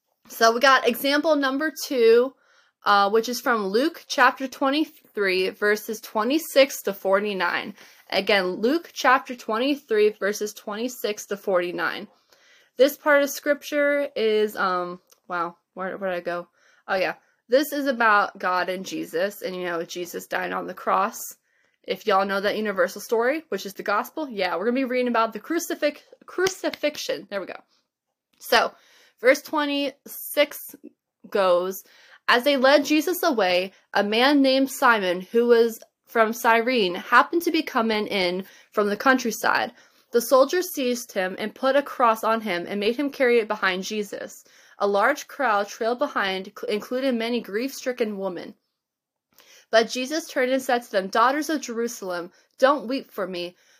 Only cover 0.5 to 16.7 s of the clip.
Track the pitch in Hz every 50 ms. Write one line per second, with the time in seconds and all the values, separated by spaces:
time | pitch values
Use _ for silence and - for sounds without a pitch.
0.5 | 226 240 277 269 269 - - 240 233 - 262 277 285 294 302 330 302 285 277 262
1.5 | 262 277 311 311 302 - - - 285 247 226 226 226 233 247 269 - _ _ _
2.5 | _ _ _ _ _ _ _ - 202 202 202 196 208 226 226 240 240 240 - 269
3.5 | 240 220 202 190 190 226 277 330 330 - - _ - 285 254 269 269 - 269 262
4.5 | - - 285 269 277 302 311 - - _ _ _ _ 214 202 190 185 185 185 190
5.5 | 196 - 208 208 214 208 - - 220 208 - - - 220 208 240 277 320 311 -
6.5 | - 277 269 269 - - - 208 196 - - 190 196 202 208 208 202 185 175 175
7.5 | 175 147 87 - 196 - - - - _ _ - - 190 196 208 208 196 185 180
8.5 | 185 - 202 240 294 339 339 - - - - 262 247 269 262 - 254 247 - -
9.5 | 214 220 254 285 294 277 - _ 220 214 208 208 208 - 196 196 208 - 214 208
10.5 | - - - 220 202 214 233 254 254 - - 208 208 208 - - 202 196 - 214
11.5 | 190 175 180 180 170 170 165 147 - 120 202 - _ _ _ _ _ _ _ _
12.5 | _ _ _ _ _ - 254 285 285 - - 311 285 285 285 285 285 - - 294
13.5 | 285 285 - - 302 294 285 285 285 285 285 - - - 220 220 214 214 214 220
14.5 | 208 - 196 190 185 180 180 175 175 180 _ _ _ _ _ _ 180 175 170 175
15.5 | - _ _ _ _ 185 185 185 - 196 196 190 180 175 175 175 170 175 175 -
16.5 | _ _ _ _